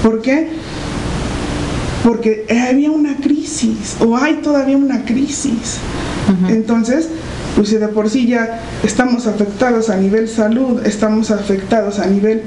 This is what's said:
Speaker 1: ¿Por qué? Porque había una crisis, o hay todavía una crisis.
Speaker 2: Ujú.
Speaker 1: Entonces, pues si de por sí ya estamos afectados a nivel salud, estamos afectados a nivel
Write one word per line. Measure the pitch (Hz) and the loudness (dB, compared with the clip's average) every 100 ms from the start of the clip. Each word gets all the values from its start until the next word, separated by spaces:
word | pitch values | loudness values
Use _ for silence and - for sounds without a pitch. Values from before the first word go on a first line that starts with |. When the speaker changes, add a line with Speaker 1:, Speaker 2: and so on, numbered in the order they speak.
Speaker 1:
¿Por | 226 226 | 2 2
qué? | 233 285 320 - - - - - - - - - - - - - - - | 0 0 0 -6 -8 -8 -6 -6 -4 -4 -4 -4 -4 -4 -4 -4 -4 0
Porque | 233 220 220 214 - 233 247 | 2 2 0 0 0 0 2
había | 262 302 | 2 2
una | 311 294 277 | 2 0 0
crisis, | - 294 - - 226 220 - - | 0 0 -2 -2 -2 -2 -6 -2
o | 226 233 | 0 2
hay | 294 302 | 0 0
todavía | 302 294 269 277 | 2 2 2 2
una | 277 233 - | 2 0 0
crisis. | 226 277 - - 226 - - - - - - - | 0 0 -2 -2 -2 -4 -6 -6 -6 -6 -2 0
Speaker 2:
Ujú. | 185 185 | 2 4
Speaker 1:
Entonces, | 220 220 233 226 277 320 - - - - - | 2 2 2 2 0 0 -6 -8 -8 -2 0
pues | 208 | 2
si | 220 | 2
de | 214 | 2
por | 214 214 | 0 0
sí | 262 240 | 2 2
ya | 240 226 - - - | 2 0 -6 -8 -4
estamos | 214 - 247 240 220 | -2 2 2 2 0
afectados | 202 208 - 247 233 220 | -2 -2 0 2 2 0
a | 190 | 0
nivel | 190 220 226 | 2 2 0
salud, | - 214 233 262 220 214 | 0 0 2 2 0 0
estamos | 208 214 214 220 | 0 0 2 2
afectados | 208 - 190 - 226 202 208 | -2 0 -2 0 0 0 -2
a | 180 | 0
nivel | 196 208 226 | 2 2 0